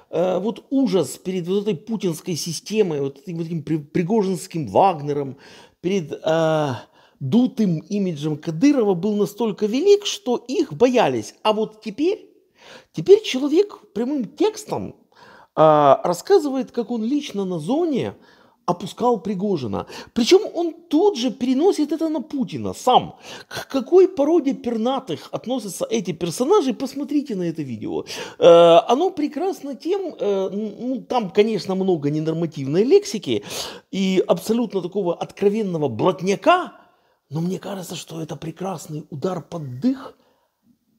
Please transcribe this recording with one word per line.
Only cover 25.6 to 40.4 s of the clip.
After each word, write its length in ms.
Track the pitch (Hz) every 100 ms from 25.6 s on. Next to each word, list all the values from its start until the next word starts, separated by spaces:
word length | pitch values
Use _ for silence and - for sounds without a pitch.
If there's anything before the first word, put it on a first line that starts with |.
| 208 - -
эти 240 | 226 180
персонажи, 600 | 156 175 151 254 427 262
посмотрите 600 | - 269 277 294 294 - 196
на 80 |
это 180 | 175 160
видео. 440 | 135 110 - 78 - - - -
Э, 400 | 170 170 170 170 -
оно 240 | 254 370
прекрасно 640 | 330 294 269 381 311 277 262
тем, 400 | 311 392 359 -
э, 320 | 202 196 190
н-, 240 | 196 214 -
ну, 220 | 247 247
там, 280 | 214 247 185
конечно, 460 | 208 226 202 190 190
много 340 | 190 170 143
ненормативной 760 | 151 156 160 170 147 135 165 247
лексики 580 | 392 - 208 - 104 - - - - _
и 320 | 185 190 185 -
абсолютно 540 | 175 - 233 233 190
такого 320 | 170 202 175
откровенного 760 | 165 - - 202 214 196 165 143
блатняка, 840 | 110 165 180 180 185 294 359 269 - _ _ _ _ -
но 120 | 147
мне 180 | 175 185
кажется, 360 | 190 196 165 170
что 260 | - 165
это 160 | 156 156
прекрасный 680 | 160 - 190 170 - 151 -
удар 320 | 143 185 175
под 400 | - 170 139 123
дых 320 | 247 262 - - _ _